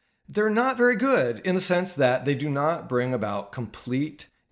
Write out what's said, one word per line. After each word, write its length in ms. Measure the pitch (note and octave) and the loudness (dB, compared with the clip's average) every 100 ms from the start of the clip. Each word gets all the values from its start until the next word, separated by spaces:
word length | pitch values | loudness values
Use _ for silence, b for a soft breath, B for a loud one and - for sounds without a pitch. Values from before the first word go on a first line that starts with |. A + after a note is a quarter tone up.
| _ _ - | _ _ -8
they're 220 | - G#3+ | -2 0
not 280 | G#3+ C4 A#3+ | 2 2 4
very 180 | A#3+ A#3 | 2 4
good 440 | C4+ A#3+ B2 A2 | 2 4 2 0
in 160 | F#3 F#3 | 0 0
the 60 | |
sense 320 | F#3 F3+ F#3 | 2 0 0
that 320 | D3 B2+ B2+ B2 | 2 2 2 0
they 100 | C3+ | -2
do 140 | D3 | -2
not 400 | C#3 D3+ E3 - | 0 0 -2 -2
bring 240 | B2 B2 | -2 0
about 380 | B2+ G#2 G2+ - | -2 -2 -4 -6
complete 760 | - A2+ - - B2+ D3+ - - _ _ | -8 -10 -10 -6 -4 -4 -8 -20 _ _